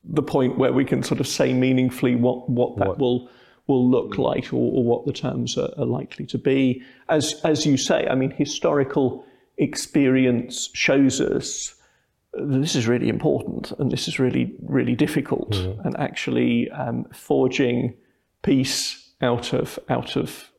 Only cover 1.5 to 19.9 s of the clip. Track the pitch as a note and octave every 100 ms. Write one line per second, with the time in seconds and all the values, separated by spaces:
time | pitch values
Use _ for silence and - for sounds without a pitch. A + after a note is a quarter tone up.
1.5 | B2+ C3 B2+ B2+ B2+ B2+ B2 A#2+ B2 -
2.5 | A#2+ B2 - G#2 F2+ B2+ B2 B2 - -
3.5 | _ - C3 B2+ B2+ - - B2+ C3 -
4.5 | B2+ B2 A#2+ A#2 A#2+ C#3+ - B2+ B2+ A#2+
5.5 | - C#3 - B2 B2+ - - C#3 C3 C#3
6.5 | C3+ C3 B2+ - - - D#3 C3+ - E3+
7.5 | D3+ D#3 C3+ - E3 - C3 C3 - C#3+
8.5 | - E3+ D3 C3+ D#3 C3 - - _ _
9.5 | - D3 - - D#3 C3+ C3 C3 A#2 A2+
10.5 | - - - - C#3+ C3+ - - - -
11.5 | - - - _ _ _ _ _ - C#3+
12.5 | C3 D3+ D3+ A2+ B2 A#2 - D#3 C3+ -
13.5 | - - - C3+ C3+ - D#3+ B2+ - -
14.5 | - - C3 B2 A#2+ C#3+ - - - -
15.5 | G2+ F#2 G#2 - G3 C3+ - - B2 B2
16.5 | A#2+ A#2+ - C3 B2 - - - C#3 C3
17.5 | C3 B2+ A#2+ B2 - _ _ _ _ -
18.5 | C3+ B2 - - - - _ B2+ A#2+ -
19.5 | B2+ B2+ - -